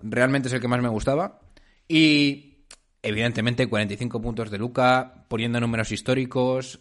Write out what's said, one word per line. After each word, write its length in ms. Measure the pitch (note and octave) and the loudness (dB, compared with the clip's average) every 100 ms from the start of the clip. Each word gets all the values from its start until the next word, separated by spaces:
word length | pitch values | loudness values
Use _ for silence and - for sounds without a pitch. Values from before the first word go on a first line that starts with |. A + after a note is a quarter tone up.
Realmente 440 | G#2+ A2+ C3 C#3 B2+ | -4 2 2 2 0
es 60 | |
el 80 | B2 | -2
que 60 | A#2+ | -2
más 140 | B2 | 0
me 80 | B2 | 0
gustaba. 520 | A2 - C#3+ G3 - - _ _ _ - | -2 0 -2 -2 -8 -20 _ _ _ 0
Y, 760 | D#3+ D#3 D3 C#3+ C#3 - _ _ - _ _ | 4 6 6 2 -2 -10 _ _ -20 _ _
evidentemente, 640 | A2+ G#2+ A#2 A2+ A#2 A#2+ B2 | -6 -2 -2 0 -2 0 0
cuarenta 280 | G#2+ G#2 G2+ | 0 -2 -4
y 20 | |
cinco 240 | A#2+ A2+ | -6 -6
puntos 300 | A#2 A2+ A2 | -6 -6 -6
de 60 | G2+ | -6
Luka, 640 | B2 B2 B2+ B2+ B2+ - - | -4 2 4 4 0 -10 -8
poniendo 320 | A2+ A#2 A#2 | -4 -2 0
números 320 | A#2 A2+ A2 | 0 -2 -2
históricos, 880 | G#2 - C3 B2+ C3 B2+ C3 B2+ - | -4 -2 0 0 0 0 -2 -6 -14